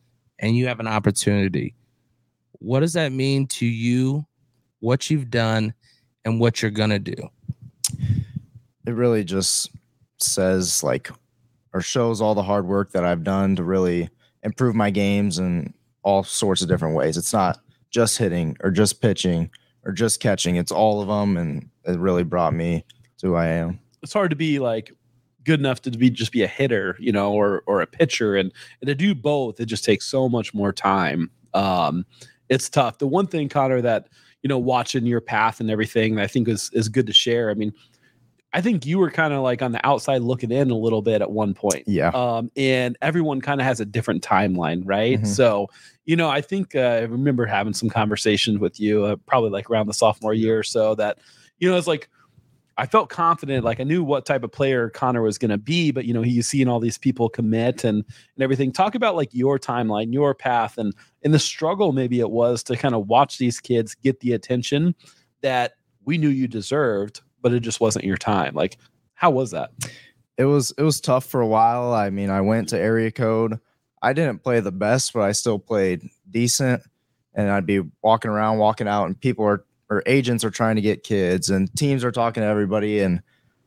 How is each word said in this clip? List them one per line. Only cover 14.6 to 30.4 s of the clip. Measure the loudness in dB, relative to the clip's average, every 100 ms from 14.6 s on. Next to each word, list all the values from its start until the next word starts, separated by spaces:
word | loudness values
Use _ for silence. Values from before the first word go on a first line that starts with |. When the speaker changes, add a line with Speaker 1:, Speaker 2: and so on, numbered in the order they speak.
| 0 2
Speaker 2:
my | 0
games | 0 0 0 0 -2
in | -2 -2 -6 -14 _ _
all | 0 0
sorts | 0 -2 0 0
of | 0
different | 0 0
ways. | 0 0 -2
It's | -2
not | 0 0 -2 _ _ _
just | 0 0 0
hitting | 0 0 -4 -2
or | 0
just | 2 2 2
pitching | 0 2 0 0 -2 -8 _ _
or | -8
just | -2 -2 0
catching. | 0 0 0 -2
It's | -2
all | 2 2 2
of | -2
'em, | 0 0 0
and | -2 -6 -10 _
it | -6 -2
really | 2 0
brought | 0 0 0
me | 0 -2 -2 -6 _ _ _
to | -2
who |
I | 0 0
am. | -2 -4 -8 _ _
Speaker 3:
It's | -6
hard | -2 0
to | 0
be, | -2 0
like, | 0 -2 -6 _ _ _ _ _
good | 0 2
enough | 2 -2
to | -6
be, | 2 2
just | 2 -2
be | 0
a | -2
hitter, | 0 0 0 -2 -4
you | -2
know, | 0 0
or, | 2 2 0 0
or | 0
a | 0
pitcher, | 0 0 2 0 2
and, | 0 -6 -20 -10
and | -6
to |
do | 0 0
both, | 0 0 -2 -2 -6
it | -6
just | -2
takes | 0 0 0
so | -2 0
much | 0